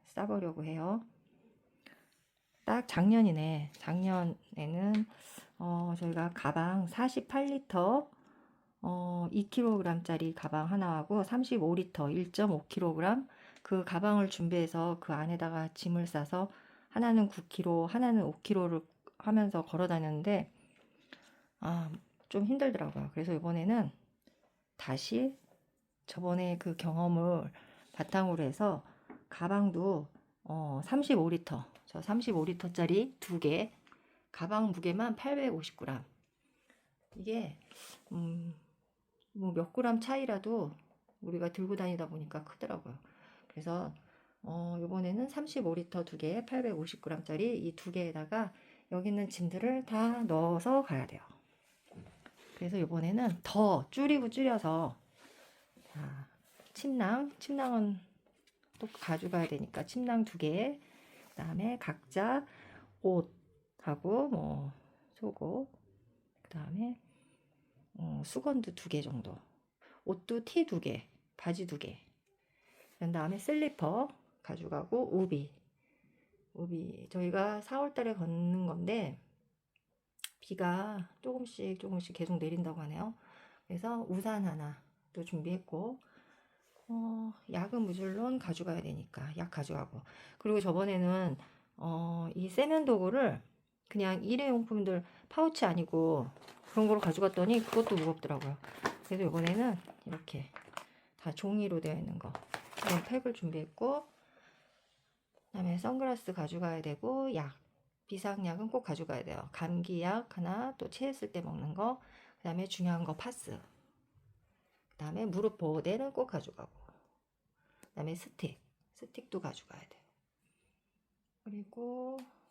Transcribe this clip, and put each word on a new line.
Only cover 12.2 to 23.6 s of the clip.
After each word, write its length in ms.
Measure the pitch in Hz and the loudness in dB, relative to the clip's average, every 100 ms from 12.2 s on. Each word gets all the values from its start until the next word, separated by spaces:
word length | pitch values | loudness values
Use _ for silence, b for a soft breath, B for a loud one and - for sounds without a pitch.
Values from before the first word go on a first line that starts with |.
| 180 - 208 151 - | -2 2 2 2 -2
킬로그램, 600 | - 175 160 180 247 269 B B B | 0 0 2 4 2 0 B B B
그 220 | - 190 175 | -2 0 2
가방을 460 | 180 208 208 196 | 2 4 6 4
준비해서 680 | - 170 175 165 170 170 175 | 2 2 2 2 2 0 0
그 140 | 170 | -2
안에다가 560 | 151 156 170 165 165 160 - | -2 0 0 0 -2 -4 -4
짐을 320 | 175 175 170 | 0 2 2
싸서 420 | 151 147 180 196 B B B B | -2 -2 0 -2 B B B B
하나는 380 | 220 233 226 202 | 0 6 6 6
구 160 | - - | 2 -12
킬로, 380 | - 175 170 165 | -2 2 2 2
하나는 380 | 220 254 220 | 2 4 6
오 160 | 156 - | 4 -2
킬로를 400 | - 196 175 165 - _ - _ | 0 2 4 0 -4 _ -20 _
하면서 440 | 214 214 208 175 | 4 6 6 2
걸어 240 | 160 160 180 | 0 0 2
다녔는데, 640 | 170 156 151 190 202 - - _ _ _ B B B B B B - | 2 0 0 2 2 0 -10 _ _ _ B B B B B B -8
아, 320 | 160 170 160 156 - _ - | -4 -2 -2 -8 -14 _ -6
좀 160 | 196 208 | 0 2
힘들더라고요. 680 | 269 277 202 151 139 139 | 4 2 2 -4 -4 -6
그래서 200 | 156 165 | -4 -2
이번에는 580 | 160 170 170 | -2 0 0